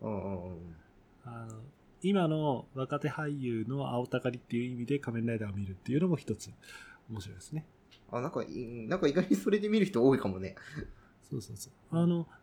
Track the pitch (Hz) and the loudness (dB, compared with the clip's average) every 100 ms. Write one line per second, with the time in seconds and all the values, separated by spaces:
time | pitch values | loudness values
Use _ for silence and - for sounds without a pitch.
0 | 110 104 92 92 90 85 85 80 - - | -6 -4 -4 -6 -8 -10 -12 -16 -20 -20
1 | _ - 123 117 113 110 123 - _ - | _ -20 -16 -14 -12 -14 -16 -20 _ -4
2 | 180 202 165 156 151 120 - 131 131 147 | 2 4 4 4 2 0 -4 -6 -4 -2
3 | 147 - 151 143 127 113 107 135 131 120 | -2 -2 -4 -2 -2 -2 -2 -2 -2 -2
4 | 127 127 127 123 - 117 123 123 120 139 | 0 0 0 -4 -4 -2 -2 -4 -2 -2
5 | 139 117 113 113 104 98 98 92 - 135 | 0 -2 0 0 -2 -4 -6 -6 -2 2
6 | 180 160 - 107 - - - - - - | 4 2 0 -6 -6 -18 -20 -20 -20 -20
7 | - 110 101 92 - 151 151 _ _ - | -12 -10 -10 -14 -10 -10 -10 _ _ -20
8 | - 120 135 135 - - 120 120 110 185 | -10 -6 -4 -4 -6 -6 -8 -8 -4 2
9 | 156 147 185 196 - 202 208 214 190 117 | 4 4 4 2 4 2 4 4 6 8
10 | 131 131 98 92 95 - - 151 - - | 8 8 4 -2 -6 -10 -12 -10 -10 -12
11 | - _ - 131 - 110 - - - 165 | -20 _ -8 -8 -6 -12 -14 -18 -4 2
12 | 170 170 165 - | 2 2 -2 -10